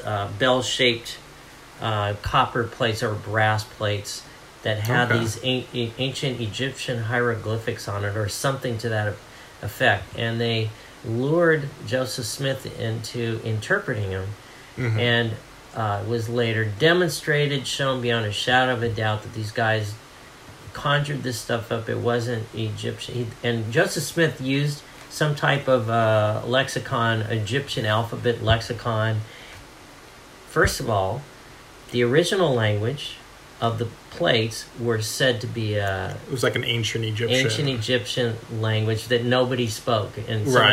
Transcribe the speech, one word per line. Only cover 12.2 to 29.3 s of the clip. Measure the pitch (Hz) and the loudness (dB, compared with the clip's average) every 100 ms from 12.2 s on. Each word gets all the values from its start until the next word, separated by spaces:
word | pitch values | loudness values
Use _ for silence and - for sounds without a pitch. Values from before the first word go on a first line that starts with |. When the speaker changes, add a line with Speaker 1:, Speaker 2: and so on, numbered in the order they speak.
| 117 | -6
Speaker 1:
Smith | - 139 131 110 107 | -2 -2 -2 -6 -6
into | 113 113 110 123 117 110 | -4 -4 -6 -4 -2 -2
interpreting | 113 110 - 196 202 117 101 | -2 -2 0 0 0 -4 -2
them, | 95 95 104 - - - - | -4 -6 -10 -14 -20 -16 -4
Speaker 2:
Mm-hmm. | 127 110 | 0 2
Speaker 1:
and, | 120 120 117 110 - - - - | 4 4 2 -2 -10 -20 -12 -4
uh, | 107 101 101 | -2 0 0
was | 117 110 | -2 0
later | 117 117 110 107 | 0 2 2 0
demonstrated, | 101 156 175 175 147 - 147 143 139 123 | 4 4 6 4 0 0 2 2 0 -4
shown | - 135 131 | -2 0 0
beyond | 120 117 107 | 2 2 0
a | |
shadow | 101 - 127 127 | -2 4 4 4
of | 120 | 2
a | 117 | 0
doubt | 107 107 107 | 0 0 0
that | 110 | -4
these | 113 107 | -8 -6
guys | - 113 110 104 107 - - - - - - - | 0 2 2 -2 -8 -16 -20 -20 -20 -20 -18 -14
conjured | - 143 143 147 143 | -4 0 2 2 -2
this | 120 120 | -4 -6
stuff | - 120 110 | -2 -4 -2
up. | 117 110 | -4 -2
It | 110 | -2
wasn't | 110 120 117 117 110 | 0 0 0 -4 -6
Egyptian. | 113 110 101 113 110 - 123 | -6 -6 -4 -6 -6 -8 -6
He, | 117 - | -6 -4
and | 120 117 107 | -2 0 0
Joseph | 127 175 - | 2 2 2
Smith | 147 - 160 - | -4 2 2 2
used | 131 139 147 143 - - - | -2 0 0 -2 -10 -18 -10
some | - 151 143 | -2 0 2
type | 151 143 143 | 2 2 4
of, | 127 113 | 2 4
uh, | 113 110 107 107 107 117 | 2 4 4 4 0 0
lexicon, | 127 135 - - 127 117 113 | 0 0 -2 -2 0 2 2
Egyptian | 107 113 101 135 139 - 113 | 0 -2 0 -2 -2 -4 0
alphabet | 107 110 120 117 117 | 2 0 -2 0 0
lexicon. | 110 113 - 117 120 110 110 110 110 | 2 2 2 -4 -2 0 2 0 -4